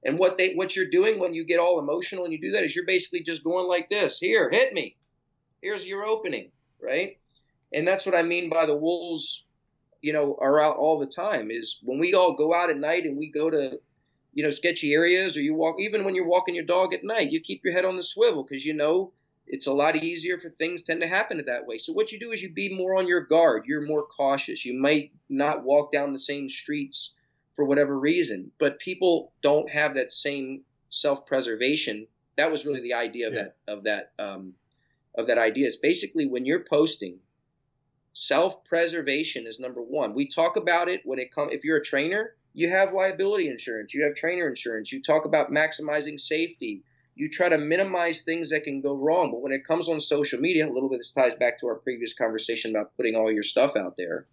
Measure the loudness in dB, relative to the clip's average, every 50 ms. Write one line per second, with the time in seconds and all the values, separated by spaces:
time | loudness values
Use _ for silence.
0 | -2 -2 0 4 4 2 4 4 0 0 2 0 -2 -2 0 -2 -2 2 4 4
1 | 4 4 4 2 0 -2 -2 -4 -2 0 2 2 4 4 4 2 2 -2 -2 -2
2 | -4 -6 -6 -6 -6 -6 -6 -6 -4 -2 0 0 0 0 -2 -4 -2 0 0 0
3 | 0 -2 -6 -8 -6 -6 -8 -6 -4 -2 -2 0 0 2 0 0 0 0 0 2
4 | 2 0 0 -2 -2 2 4 4 4 4 4 4 2 2 0 -4 -6 -6 _ _
5 | _ _ _ _ _ _ _ _ _ _ _ _ -8 -8 -6 -6 -8 -8 -8 -8
6 | -2 -2 -2 -2 -2 -4 -6 -6 -8 -12 _ _ _ _ _ _ -6 -4 -2 -2
7 | -2 -4 -6 _ _ _ _ _ _ _ _ _ _ _ -4 0 2 2 2 2
8 | 2 2 2 4 4 4 0 -2 -2 0 2 2 4 4 2 2 2 0 0 0
9 | -2 -6 -6 -6 -6 -8 -10 -12 _ _ _ _ _ _ _ _ _ _ _ _
10 | -4 -2 0 0 0 0 0 0 2 4 6 6 6 4 4 2 2 2 2 2
11 | 0 -6 -6 -6 -4 -2 -2 -2 -4 -4 -6 -6 -6 -8 -12 -10 -6 -6 -2 0
12 | 2 4 6 6 6 6 4 4 2 2 4 2 2 2 0 0 0 0 0 0
13 | 0 -2 -4 -6 -8 -6 -4 0 0 2 2 0 -2 -2 -6 -10 _ _ _ _
14 | _ _ _ _ _ _ _ -2 -2 -2 -2 0 -2 -2 -2 0 0 2 4 4
15 | 6 4 4 4 2 0 -2 -2 -2 -2 0 2 0 0 0 0 -4 -2 -2 -2
16 | -2 0 0 0 2 4 2 2 2 0 -4 -4 -2 0 2 2 2 2 0 -4
17 | -4 -2 0 0 0 0 0 -4 -4 -6 -10 -4 _ 0 0 2 2 0 0 -2
18 | -6 -8 0 4 4 4 4 2 -4 -6 -8 -6 -4 -4 -2 0 2 2 2 2
19 | 0 -2 _ _ _ _ _ _ _ _ -10 -6 -4 -2 0 2 4 4 2 2
20 | 0 -2 -4 -4 -4 -4 -4 -6 -6 -14 -8 _ -4 -4 -4 -6 -4 -4 -2 -2
21 | -2 0 0 0 0 0 -4 -6 -4 -4 -4 -6 -4 -6 -10 -10 -8 -6 -2 -2
22 | -2 -2 -2 -10 -8 -8 -8 -8 -8 -8 -8 -6 -6 -4 -4 -4 -2 0 0 0
23 | 2 2 2 0 2 4 6 6 6 6 4 2 0 -2 -4 -4 -2 -2 -2 -2
24 | -2 -4 -4 _ 0 2 2 0 -2 -6 -8 -8 -6 -6 -4 0 2 4 4 2
25 | 0 -2 _ _ _ _ -2 0 0 0 0 -2 0 4 4 4 4 2 0 0
26 | 0 0 -4 -6 -6 -6 -6 -6 -6 -8 -10 -10 -8 -6 -6 -6 -6 -6 -8 -10
27 | -12 -12 _ _ _ _ _ _ _ _ _ -2 2 2 4 4 4 2 2 0
28 | 2 2 2 2 2 0 -2 -8 -8 -14 _ _ 0 0 0 -2 -8 -8 -4 0
29 | 2 4 4 4 0 -4 _ _ 2 4 4 4 2 0 -2 0 0 0 0 -2
30 | -2 -2 -4 -4 -4 -4 -4 -4 -6 -8 -8 -12 -14 _ _ _ _ _ -8 -2
31 | 0 0 0 0 -2 -2 0 0 0 0 -2 0 0 0 2 0 0 -4 -6 -8
32 | -10 -16 _ _ _ _ _ 0 0 2 2 -2 -2 -4 -4 -4 -2 -2 -2 -2
33 | -2 -4 -4 -4 -4 -4 -4 -4 -6 -8 -10 _ _ -10 -10 -6 -2 -2 -2 -2
34 | -4 -12 _ -10 -10 -10 -10 -12 -14 -16 -18 _ _ _ _ _ _ _ _ _
35 | _ _ _ -6 0 2 2 4 4 2 2 2 0 0 0 0 0 2 2 2
36 | -2 -4 -2 -2 -2 0 -2 -2 0 0 0 -2 0 0 2 2 2 2 0 -6
37 | -10 -12 -12 -16 _ _ _ _ _ _ _ _ _ _ _ _ _ _ _ _
38 | _ _ _ -10 -4 0 2 2 2 0 -2 -6 _ _ 0 0 0 0 0 -4
39 | -2 -2 0 0 -2 -4 -6 -8 -10 -10 -12 -10 -12 -10 -10 -10 -10 -6 -4 -2
40 | -2 -2 -2 -2 -4 -2 0 0 0 2 2 0 0 2 2 2 2 0 -2 -4
41 | -4 -6 -6 -6 -6 -8 -4 -4 -4 -4 -4 -6 -2 0 0 0 0 0 -2 0
42 | 0 0 -2 -2 -4 -6 -10 _ _ _ _ -2 0 2 4 4 4 4 4 2
43 | 0 0 0 0 0 0 0 0 0 -2 -4 -6 -8 -8 -6 -8 -8 -6 -2 0
44 | 0 0 0 0 -2 -2 -2 0 -2 -2 -4 -4 -6 -6 -6 -6 -6 -8 -10 -10
45 | 0 2 2 2 4 4 2 2 2 2 2 2 2 0 0 -6 -6 -2 -2 -2
46 | -2 -4 -8 -10 -6 -4 -2 0 -2 -2 -4 _ -8 -8 -8 -8 -12 _ _ _
47 | _ _ _ -8 -6 -6 0 2 4 4 4 4 4 2 2 2 2 2 0 0
48 | 0 0 -2 -4 -4 -4 -4 -2 -2 -2 -2 -2 -2 -2 -6 -4 -2 -2 -2 0
49 | 2 2 4 4 2 2 0 -4 -4 -2 -4 -4 -2 0 -2 0 0 0 -2 -2
50 | 0 0 2 2 2 0 -2 0 0 2 2 2 2 2 0 -2 -2 0 -2 -2
51 | -4 -4 0 2 4 4 4 2 0 0 0 0 -4 -4 -4 -4 _ -6 -6 -4
52 | -6 -8 -4 -2 -2 0 0 -2 -2 -2 -4 -4 -2 -2 -2 -2 -2 -4 _ _
53 | -2 0 2 2 2 2 2 0 -2 0 2 4 4 4 4 0 -2 -2 -6 -8
54 | -6 -4 -4 -6 -8 _